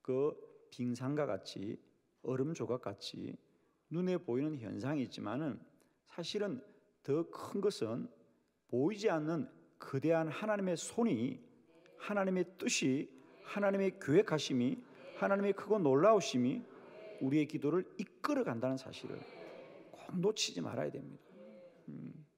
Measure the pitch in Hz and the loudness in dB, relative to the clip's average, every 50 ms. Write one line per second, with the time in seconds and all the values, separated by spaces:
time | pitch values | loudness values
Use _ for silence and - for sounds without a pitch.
0 | _ - 127 131 143 151 165 - - - - - - _ - - 123 123 120 120 | _ 0 0 2 2 0 0 -4 -16 -20 -20 -20 -20 _ -10 -6 -4 -4 -4 -2
1 | 127 131 147 151 143 127 101 95 - - - - 95 107 - - _ _ _ _ | -2 -2 0 0 0 0 -2 -4 -6 -10 -10 -8 -6 -6 -8 -10 _ _ _ _
2 | _ _ _ _ - - 131 127 135 156 165 - 120 107 120 123 - 98 104 - | _ _ _ _ -4 -2 0 0 0 -2 -2 -4 -2 -2 -2 -4 -4 -8 -8 -8
3 | - - - - 92 - - - _ _ _ _ _ _ _ _ _ _ 151 170 | -10 -10 -8 -8 -8 -8 -10 -12 _ _ _ _ _ _ _ _ _ _ -2 0
4 | 185 185 180 170 175 - 120 127 143 156 156 135 113 98 101 104 104 135 156 147 | 0 2 0 0 0 0 0 0 0 0 -2 -4 -6 -6 -6 -4 -2 -2 0 0
5 | 123 98 - 113 107 101 110 135 165 147 104 85 - - _ _ _ _ _ _ | -2 -4 -6 -8 -6 -4 -2 -2 -2 -2 -4 -6 -10 -20 _ _ _ _ _ _
6 | _ _ - - 170 - - 208 202 196 147 120 - - - - _ _ _ _ | _ _ -10 -8 -8 -4 -2 -2 -2 -2 -2 -6 -8 -16 -20 -20 _ _ _ _
7 | _ - 135 160 165 - - - - - - 101 - 208 190 - - 107 113 123 | _ 0 0 0 0 -2 -6 -12 -10 -4 -4 0 0 0 0 0 -2 -2 -2 -4
8 | 240 - - - - _ _ _ _ _ _ _ _ _ - 120 139 180 220 202 | -6 -8 -10 -20 -20 _ _ _ _ _ _ _ _ _ 0 2 2 2 2 2
9 | 208 214 175 156 151 156 170 160 - - - - - _ _ _ - - - 135 | 2 2 2 2 2 0 0 0 -2 -4 -8 -20 -20 _ _ _ -10 -4 -4 0
10 | 139 160 165 160 160 156 139 - 214 214 208 202 196 185 175 151 - - - 226 | 4 4 4 4 4 0 -2 -4 0 0 0 0 2 0 0 -2 -4 -4 0 2
11 | 240 233 165 107 117 - - - - - - - _ _ - - - - - - | 4 4 4 2 0 -2 -2 -6 -12 -20 -20 -20 _ _ -20 -20 -20 -20 -16 -10
12 | - - 208 202 190 190 185 185 180 - - - - 240 - - - 135 131 143 | -6 -2 0 2 2 2 2 2 0 -2 -4 -4 -2 0 0 2 4 4 2 2
13 | - - - - - - - - - - - 208 202 196 196 196 196 190 185 - | 0 -4 -12 -20 -20 -20 -20 -20 -14 -6 -2 2 2 4 4 4 2 2 0 -2
14 | - - 139 180 220 - 160 147 - - 143 123 120 135 - - - - - - | 0 6 6 6 6 6 2 0 0 2 2 2 2 2 0 -2 -8 -18 -20 -18
15 | - - - - 196 190 196 196 202 202 196 - - - 214 214 170 139 131 135 | -18 -14 -4 -2 2 2 4 4 4 2 0 0 2 2 2 4 6 6 6 8
16 | 127 214 226 202 - - - 123 123 127 - - - - - - - - - - | 8 8 8 8 4 2 2 2 2 2 2 -2 -6 -10 -18 -20 -20 -18 -18 -18
17 | - - - - 131 135 139 156 147 139 - 123 127 143 156 185 180 - - - | -16 -16 -8 -4 -2 2 2 2 2 2 -2 -2 0 2 2 2 0 -2 -8 -8
18 | 208 - - - - - 294 269 233 165 123 113 120 127 135 131 - - - - | -8 -8 -8 -8 -4 0 0 0 0 0 -2 0 0 0 -2 -2 -6 -10 -14 -12
19 | - - - - - - - - - - - - - - - - - - - - | -10 -10 -10 -10 -12 -14 -16 -16 -16 -14 -14 -16 -16 -18 -18 -20 -20 -20 -20 -18
20 | - - - 180 175 208 214 - - - - 175 156 - 110 131 147 147 - - | -12 -6 -4 0 0 0 2 0 -2 -2 -2 -4 -4 -4 -2 -2 -2 -2 -4 -8
21 | - 143 - - - - - - - - - - - - - - - - 73 - | -12 -12 -14 -16 -20 -20 -20 -20 -20 -18 -18 -20 -20 -20 -20 -20 -16 -14 -12 -10
22 | - - - - 151 _ _ | -12 -12 -14 -14 -20 _ _